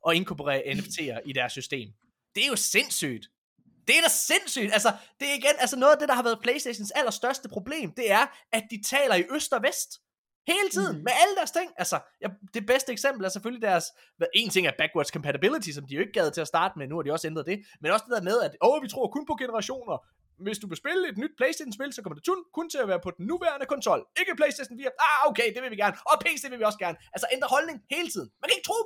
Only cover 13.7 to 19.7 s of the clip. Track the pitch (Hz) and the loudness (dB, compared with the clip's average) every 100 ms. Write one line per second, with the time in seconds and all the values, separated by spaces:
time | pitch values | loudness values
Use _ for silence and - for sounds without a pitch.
13.7 | 175 - - _ - 170 202 226 185 165 | 2 0 -10 _ -4 2 2 2 2 0
14.7 | - 156 170 143 160 147 139 196 302 170 | 0 -2 0 -2 -4 -4 0 0 0 -4
15.7 | 143 135 139 220 220 165 175 156 165 190 | -10 -8 -4 -2 0 -2 -2 -2 0 0
16.7 | 165 135 165 143 160 160 160 147 202 208 | -2 -8 -6 -2 -2 -4 -6 -6 -6 -8
17.7 | - 151 208 - 233 180 233 160 - 226 | -6 0 0 0 -4 0 0 0 2 4
18.7 | 302 254 - 240 285 302 269 254 226 196 | 4 0 -4 -4 -4 -6 -6 -4 -4 -6